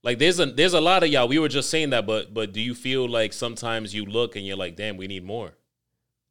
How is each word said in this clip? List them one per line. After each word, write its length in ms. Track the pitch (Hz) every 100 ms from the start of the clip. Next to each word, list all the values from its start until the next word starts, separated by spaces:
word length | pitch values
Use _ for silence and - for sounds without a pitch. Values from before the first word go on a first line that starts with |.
| 120
Like, 140 | 120
there's 200 | 156 175
a, 60 | 151
there's 280 | 127 180 175
a 40 |
lot 220 | 160 185
of 60 | 165
y'all. 180 | 139 120
We 120 | 147
were 100 | 151
just 200 | 135 -
saying 180 | 160 151
that, 160 | 123 104
but, 260 | 110 -
but 200 | 107 107
do 80 | 98
you 140 | 117 123
feel 340 | 131 131 123
like 240 | 117 107
sometimes 600 | - 120 113 117 113 107
you 120 | 104 101
look 300 | 110 120 104
and 100 | 98
you're 100 | 95
like, 200 | 90 85
"Damn, 180 | 107 95
we 100 | 95
need 160 | 95 90
more"? 260 | 113 95 - _ _ _ _ _ _ _